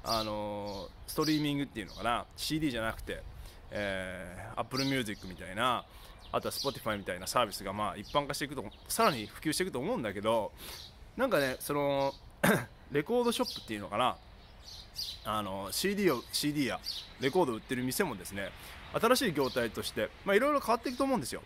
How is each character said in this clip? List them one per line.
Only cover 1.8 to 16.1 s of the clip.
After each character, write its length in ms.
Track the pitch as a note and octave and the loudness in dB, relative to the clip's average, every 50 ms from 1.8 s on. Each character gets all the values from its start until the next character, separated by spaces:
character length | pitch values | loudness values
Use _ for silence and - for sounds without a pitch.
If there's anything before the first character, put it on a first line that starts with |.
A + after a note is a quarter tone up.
い 20 | F#2+ | -8
う 20 | |
の 80 | D#2+ - | -6 -8
か 80 | F#2 | -2
な、 240 | G2 A#2 A#2+ G#2+ F#2+ - - | 0 2 2 2 0 -6 -8
シ 200 | - - - D3 | -6 -4 -2 0
ー 20 | D#3 | 0
デ 80 | D#3 | 0
ィ 20 | D3 | 0
ー 40 | |
じ 60 | A#2+ A2+ | 0 0
ゃ 40 | |
な 100 | A2 A2+ | 0 -2
く 100 | G#2 - | -2 -4
て、 200 | - G#2 F#2 - - - - - - - - - - - | -6 -6 -6 -6 -6 -12 -12 -12 -14 -14 -14 -16 -16 -8
え 800 | A2+ G#2 G#2 G2+ F#2+ F#2+ F#2 F#2 F#2 F#2 F2+ F2 F2 F#2 F#2+ A2+ A#2+ | -4 -2 -2 -2 -2 -2 -4 -6 -8 -8 -10 -10 -10 -10 -10 -8 -6
ー、 60 | - | -6
Apple 240 | A#2 A2+ C3 C3 C3+ | -6 -2 -2 0 0
Music 420 | C3+ C3+ C3+ A#2+ G#2+ G2+ - - | 2 2 2 0 -2 -4 -6 -8
み 100 | F#2 F2+ | -12 -10
た 140 | - F2+ F2 | -10 -10 -8
い 40 | F#2 | -2
な、 280 | G#2 A#2+ B2+ A#2+ G2+ - - - - - - - - - - | 0 2 2 2 0 -2 -8 -18 -18 -16 -16 -18 -16 -10 -2
あ 100 | - B2 | -2 0
と 80 | - G#2+ | 0 0
は 40 | |
Spotify 460 | - - - C#3 C3 - - A2+ G#2+ G2+ | -4 -2 -2 -2 -4 -2 -2 -2 -2 0
み 60 | F#2 | -2
た 100 | F#2+ F#2 | -4 -4
い 60 | F2+ | -4
な 60 | F#2 | -4
サ 140 | - - C3 | 2 4 4
ー 60 | A#2+ | 4
ビ 60 | G#2 | 4
ス 120 | F#2+ - G2 | 0 -6 -4
が 80 | F#2+ | -4
ま 200 | G2 G#2+ G#2 G2 | -2 0 0 -2
あ 40 | E2 | -2
一 120 | G2 G2+ - | -6 -8 0
般 140 | - D3 C#3+ | 0 0 0
化 80 | C3+ D3 | 2 -2
し 40 | - | -4
て 60 | D#3 | -4
い 40 | C3+ | -4
く 60 | D3 | -4
と、 100 | C3 G2+ G#2+ - - - - | -8 -8 -8 -12 -14 -6 -4
さ 160 | - - A3+ | 2 4 4
ら 60 | G#3+ | 4
に 140 | D#3 A2+ G#2 | 4 2 -4
普 140 | G#2 - - | -6 -8 -2
及 120 | - D#3 | 0 0
し 40 | C#3+ | 2
て 80 | - F#3 | 2 0
い 20 | |
く 60 | F#3 | 0
と 60 | G#2+ B2 | 0 -2
思 160 | C3+ F#3+ B3+ | -2 0 -2
う 40 | G#3 | 0
ん 40 | |
だ 100 | B2 G#2 | -2 -2
け 80 | F#2 G2+ | -2 2
ど、 320 | G2+ A2 A#2 A2+ G2+ F2 - - - - - - - - - - - - - | 2 4 4 4 2 -2 -8 -12 -12 -12 -12 -12 -14 -16 -16 -18 -20 -12 -2
な 100 | G#3+ B3+ | 0 2
ん 40 | C4+ | 4
か 80 | F#3+ D3+ | 4 4
ね、 180 | C#3 C3 B2+ - | 4 4 0 -2
そ 120 | - - D3 | -2 0 0
の、 380 | D3 C#3+ C#3+ C#3 C#3 C3+ C#3 - - - - - - - F#3 | 2 2 2 4 4 2 2 0 -4 -16 -20 -4 2 4 4
<clears throat> 400 | G#3+ D3 A#2+ - - - - - | 4 4 2 -4 -12 -20 -12 0
レ 100 | C3+ C#3+ | 0 0
コ 180 | D3+ - A#3 B3 | 2 4 4 4
ー 40 | A#3+ | 4
ド 80 | A#3+ | 4
シ 80 | A3+ - | 4 2
ョ 40 | B3+ | 0
ッ 100 | - - | -2 -2
プ 60 | - | -10
っ 40 | - | -6
て 80 | - A2 | -6 -6
い 20 | G#2 | -6
う 20 | |
の 80 | G2+ D#2+ | -4 -2
か 100 | G2+ A2 | 2 2
な、 180 | B2+ A#2 - - - - - - - - - - - - - - - - - - - - - - - | 4 2 2 0 -10 -20 -20 -20 -20 -20 -20 -18 -16 -16 -14 -14 -16 -12 -8 -8 -6 -6 -8 -6 -4
あ 180 | A2 G#2+ G#2+ | -2 -2 -2
の、 260 | G#2 F#2+ F#2+ G2 G2 G2 | -2 -2 -4 -6 -6 -4
シ 200 | - - - F#3+ | -2 0 0 2
ー 40 | G#3 | 2
デ 100 | G3 G3+ | 4 4
ィ 20 | |
ー 120 | E3+ | 4